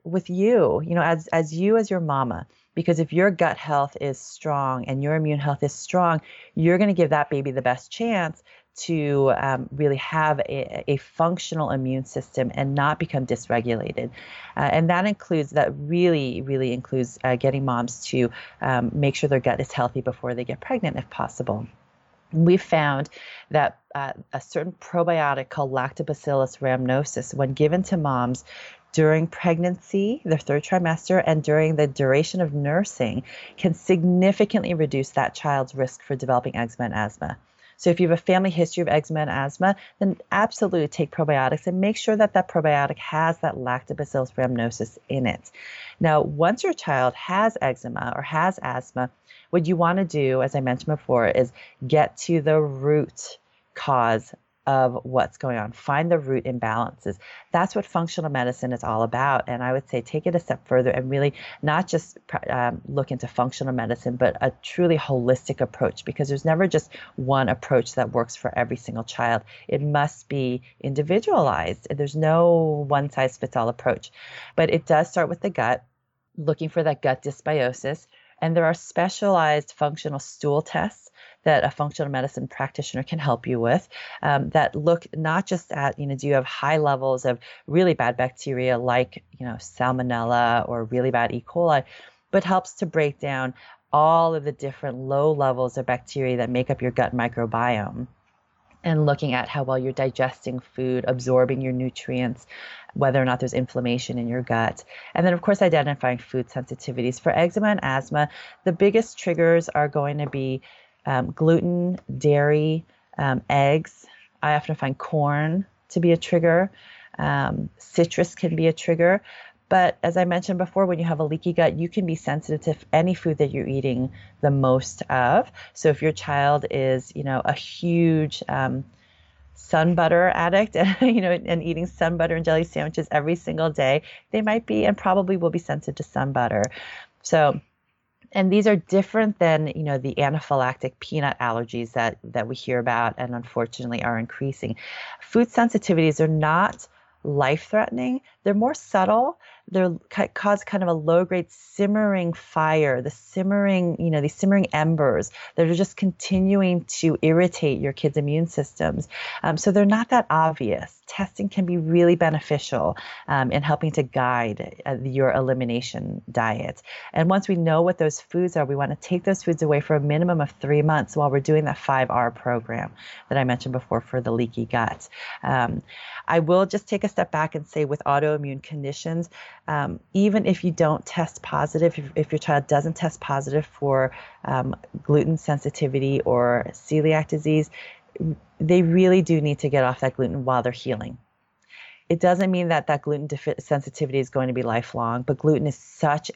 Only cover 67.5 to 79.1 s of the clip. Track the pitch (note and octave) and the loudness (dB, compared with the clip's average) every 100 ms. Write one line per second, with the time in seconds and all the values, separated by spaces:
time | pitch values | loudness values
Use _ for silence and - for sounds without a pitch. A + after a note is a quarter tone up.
67.5 | B2 - C3 A#2+ - A2+ A#2+ A#2 - - | 0 0 0 0 -2 -2 0 -2 -4 -6
68.5 | - A#2+ B2 - A2+ A2+ - A#2+ A2+ - | -2 -4 -4 -8 -10 -8 -4 0 0 -4
69.5 | - - C#3 D3 D3 D3 - - C#3+ B2+ | -16 -6 -4 0 0 0 -4 -8 -4 -2
70.5 | B2 - _ C#3 C3+ D3+ F#3+ A#3 E4 C#3+ | -4 -8 _ -6 -4 0 0 2 2 2
71.5 | D#2+ E2 - - C#3 C#3+ D3+ D#3 E3 F3 | 0 -2 -6 -6 -6 -4 0 2 4 6
72.5 | E3+ D#3+ D3 C#3 C#3+ C#3+ - C3 - C3 | 4 2 -2 0 0 0 0 -2 -2 -6
73.5 | B2+ A2+ B2 - - - - - - - | -2 -2 -2 -2 -4 -6 -20 -20 -20 -8
74.5 | - D#3+ E3 - D#3 - - D#3 E3+ G3+ | 0 2 0 2 2 2 0 -2 -2 -6
75.5 | E3+ A#2 B2 _ _ _ _ _ - D3+ | -2 0 -2 _ _ _ _ _ -8 -4
76.5 | D#3 D#3+ F3 D3+ C#3 C#3 B2+ C#3+ - - | -2 -2 -2 0 0 0 -2 -4 -8 -4
77.5 | D3+ B2 B2+ C3+ D#3 _ _ _ - E3 | 0 0 -2 -6 -8 _ _ _ -6 -2
78.5 | E3 E3 E3 - - F3+ | 2 2 0 -4 -2 -2